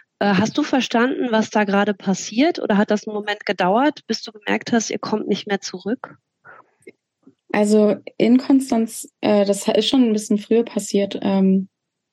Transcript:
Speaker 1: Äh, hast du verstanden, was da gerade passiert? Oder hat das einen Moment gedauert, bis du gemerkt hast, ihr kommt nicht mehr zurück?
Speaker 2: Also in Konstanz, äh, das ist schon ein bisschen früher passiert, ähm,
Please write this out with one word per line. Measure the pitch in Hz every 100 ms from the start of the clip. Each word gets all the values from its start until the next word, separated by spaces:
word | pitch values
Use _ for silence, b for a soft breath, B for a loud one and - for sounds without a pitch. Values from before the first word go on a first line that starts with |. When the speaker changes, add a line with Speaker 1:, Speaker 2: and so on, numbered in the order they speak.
| _ _
Speaker 1:
Äh, | 202
hast | 190 220 -
du |
verstanden, | 302 269 220 226 247 - 254
was | 220 -
da | 220
gerade | 202 196 208
passiert? | 196 196 185 - 214 320 -
Oder | - 202
hat | 208
das | 208 -
einen | 208
Moment | 208 208 -
gedauert, | 196 180 220 294 - -
bis | 220
du | -
gemerkt | 214 - 214 -
hast, | 233 -
ihr | -
kommt | - 214 -
nicht | 202 -
mehr | 196
zurück? | - 180 196 254 - 160 _ _ B B _ _ - _ _ _ _ _ _
Speaker 2:
Also | 202 208 214 208 - - -
in | 214 254
Konstanz, | - 269 269 226 226 - - _
äh, | - 208
das | 196 202 -
ist | 214 220
schon | 269
ein | 240
bisschen | 214 - 208
früher | - 226
passiert, | 233 208 202 202 202 -
ähm, | 202 196 190 190 190 _ _ _ _